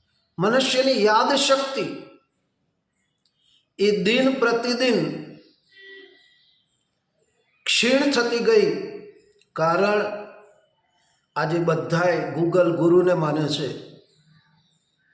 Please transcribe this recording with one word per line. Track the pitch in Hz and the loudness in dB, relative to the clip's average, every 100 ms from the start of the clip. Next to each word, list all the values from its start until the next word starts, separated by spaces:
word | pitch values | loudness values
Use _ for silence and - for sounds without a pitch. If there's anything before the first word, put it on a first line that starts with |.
| _ _ _ - | _ _ _ -4
મનુષ્યની | 196 254 - 262 262 226 | 0 0 0 0 0 2
યાદ | 208 214 269 277 | 2 2 2 0
શક્તિ | - 269 269 233 185 - - - _ _ _ _ _ _ _ _ _ _ _ _ _ _ _ - | 2 0 -2 -6 -8 -10 -16 -20 _ _ _ _ _ _ _ _ _ _ _ _ _ _ _ -2
એ | 202 180 | 0 0
દિન | 180 247 262 262 | 0 2 2 2
પ્રતિદિન | 233 233 247 233 254 202 151 - - - _ _ _ 392 392 392 370 359 _ _ _ _ _ _ _ _ _ _ _ _ _ _ - | 0 0 -2 -2 0 0 -2 -6 -12 -20 _ _ _ -20 -20 -20 -20 _ _ _ _ _ _ _ _ _ _ _ _ _ _ _ -4
ક્ષીણ | - 233 269 285 | -2 2 2 2
થતી | 240 240 233 | 0 -2 0
ગઈ. | 202 220 180 - - - - - _ _ _ | 4 4 4 -2 -8 -12 -18 -20 _ _ _
કારણ | - 165 175 202 208 196 - - - - _ _ _ _ _ _ _ _ 151 | -2 0 2 2 0 -2 -8 -14 -20 -20 _ _ _ _ _ _ _ _ -6
આજે | 156 170 | -2 -2
બધાય | 165 156 - 165 180 160 - 143 | 0 -2 -2 0 0 0 -4 -2
Google | 170 180 170 165 | 0 2 2 2
ગુરુને | 170 180 180 | 4 4 4
માને | 165 156 151 147 | 2 0 -2 -2
છે. | - 131 - - - _ _ _ _ _ _ _ _ _ _ _ | -4 -6 -10 -16 -20 _ _ _ _ _ _ _ _ _ _ _